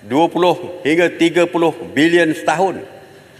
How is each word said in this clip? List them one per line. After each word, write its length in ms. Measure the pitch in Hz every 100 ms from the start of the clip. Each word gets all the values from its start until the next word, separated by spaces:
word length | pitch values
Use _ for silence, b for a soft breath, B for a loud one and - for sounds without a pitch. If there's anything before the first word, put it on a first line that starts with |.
dua 240 | 104 131 165
puluh 560 | 170 180 143 - -
hingga 240 | 139 165 170 -
tiga 320 | 165 160 170
puluh 240 | 175 165 - - -
bilion 320 | 160 170 165 151
setahun 400 | - 156 190 139 - - - - - -